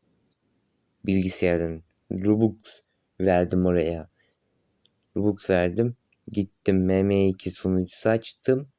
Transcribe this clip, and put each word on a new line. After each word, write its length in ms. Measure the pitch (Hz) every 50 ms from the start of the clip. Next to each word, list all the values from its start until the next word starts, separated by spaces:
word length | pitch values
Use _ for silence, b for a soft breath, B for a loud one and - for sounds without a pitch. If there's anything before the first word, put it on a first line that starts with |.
| _ _ _ _ _ _ _ _ _ _ _ _ _ _ _ _ _ _ _ _ -
Bilgisayardan 760 | 98 95 95 90 92 - - 92 90 87 82 85 82 82 80 - _ _ _ _ _
Robux 680 | 98 92 95 104 107 110 113 107 107 - - - - - - _ _ _ _ _ _ -
verdim 460 | 92 95 90 90 90 85 92 92 90
oraya. 440 | 90 90 87 78 82 85 82 78 - _ _ _ _ _ _ _ _ _ _ _ _ _ _ _ _ _ _ _ _ _
Robux 340 | 95 98 104 98 - - -
verdim. 460 | 95 90 87 87 87 107 117 123 123 - _ _ _ _ _ -
Gittim 560 | - 104 95 - _ _ _ 101 95 92 92
M 180 | 92 95 95 98
M 260 | 101 101 98 98 95
iki 220 | 95 98 - 92
sunucusu 580 | - - - 95 92 92 90 - - - - 110
açtım. 600 | 113 113 - - - - - 131 131 135 143 - _